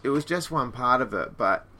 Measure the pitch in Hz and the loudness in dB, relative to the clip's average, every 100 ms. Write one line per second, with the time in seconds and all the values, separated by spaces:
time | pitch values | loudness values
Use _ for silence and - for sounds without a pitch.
0 | 131 143 147 175 160 160 123 123 123 127 | -2 0 0 -4 -2 -2 -4 -2 2 2
1 | 123 101 - - 98 95 - | 2 -2 -4 0 2 2 -2